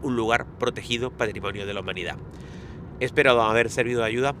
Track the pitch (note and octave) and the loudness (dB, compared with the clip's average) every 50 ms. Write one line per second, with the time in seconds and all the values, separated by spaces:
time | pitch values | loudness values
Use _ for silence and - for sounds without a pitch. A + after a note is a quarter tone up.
0 | - C#3 B2 A#2 A2+ A2 A#2 A#2 - - - - B2+ A#2+ A#2 A2+ A2 A#2+ A#2+ A#2 | -2 -2 0 0 2 2 2 0 0 -4 -6 -2 -2 -2 -2 -4 -4 -4 -2 -2
1 | B2 B2+ B2+ - A#2+ G#2+ F#2+ G2 G2+ G2+ G2 G2+ G2 G2+ G2+ G2+ F#2 F#2+ F2+ F#2 | -2 -4 -2 -2 -4 -2 -2 -4 -6 -6 -6 -6 -6 -6 -6 -6 -6 -6 -6 -4
2 | E2+ E2 D2 - - - - - - - - - - - - - - - - - | -4 -6 -6 -8 -10 -14 -16 -16 -16 -14 -14 -14 -14 -14 -14 -14 -14 -12 -6 -4
3 | B2 B2+ - D3+ C#3 C3+ B2 A#2 A2+ A2 A2 A#2 A#2 A2 - C3 A#2 A#2+ B2 A#2 | -4 0 2 4 6 8 8 8 6 6 6 4 4 4 2 0 0 0 2 0
4 | A2+ A2 A2+ B2 C3 C#3+ C3+ - | 0 0 2 2 0 0 -2 -4